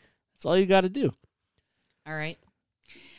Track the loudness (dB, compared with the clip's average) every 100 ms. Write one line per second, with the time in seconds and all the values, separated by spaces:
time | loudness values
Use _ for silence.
0 | _ _ _ -10 -2 0 4 4 2 -2
1 | -4 -4 _ _ _ _ _ _ _ _
2 | -14 -10 -10 -10 _ _ _ _ _ -20
3 | -20